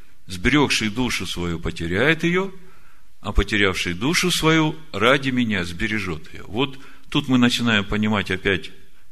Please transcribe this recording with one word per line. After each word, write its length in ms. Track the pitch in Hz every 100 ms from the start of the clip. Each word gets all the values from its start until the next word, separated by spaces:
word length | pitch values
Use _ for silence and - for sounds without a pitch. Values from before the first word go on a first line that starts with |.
| - - -
«Сберегший 600 | 92 107 143 127 - 110
душу 380 | 104 123 - 95
свою 320 | - 87 82
потеряет 640 | 87 - 85 92 139 160
ее, 300 | 170 175 196 - - - - - - -
а 140 | 101
потерявший 600 | 104 101 107 98 87 90
душу 380 | 87 123 175 185
свою 460 | 165 156 160 156 - -
ради 360 | 98 113 139 131
меня 360 | 123 117 101 87
сбережет 680 | 85 110 107 95 78 -
ее». 120 | - -
Вот 320 | 104 139 135 - - -
тут 180 | 147 139
мы 100 | 127
начинаем 460 | 120 120 120 107
понимать 480 | 98 104 107 107 92
опять 400 | 92 104 90 - - - - -